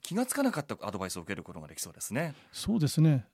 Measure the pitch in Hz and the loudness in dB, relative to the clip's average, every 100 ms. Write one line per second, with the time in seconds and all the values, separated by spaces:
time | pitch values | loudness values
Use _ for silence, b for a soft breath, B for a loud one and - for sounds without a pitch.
0 | - 185 254 285 269 160 - - 104 95 | -6 -2 -2 2 0 0 -4 -6 -6 -4
1 | 92 90 85 90 85 85 76 80 90 - | -4 -6 -6 -6 -6 -12 -12 -10 -10 -8
2 | - 117 165 135 - - - 220 147 - | -6 -4 -4 -6 -16 -8 -2 2 2 6
3 | 160 135 - | 6 6 0